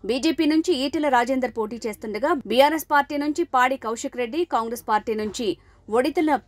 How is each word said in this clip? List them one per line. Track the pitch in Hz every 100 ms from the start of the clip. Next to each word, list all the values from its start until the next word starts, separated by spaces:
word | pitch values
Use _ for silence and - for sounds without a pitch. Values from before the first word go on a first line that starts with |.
| 190
బీజేపీ | 254 294 302 302
నుంచి | 320 320 285
ఈటెల | 277 320 302 247
రాజేందర్ | 233 262 247 226
పోటీ | 220 233 226
చేస్తుండగా, | 208 220 208 277 320 190
బీఆర్ఎస్ | 233 285 320 - 294
పార్టీ | 277 294
నుంచి | 294 302 339 254
పాడి | 254 262 220
కౌశిక్ | 226 269 247
రెడ్డి, | 240 294 349 277
కాంగ్రెస్ | 233 233 -
పార్టీ | 214 202 220
నుంచి | 214 185 220 - _ _ - 220
ఒడితల | 269 330 311 262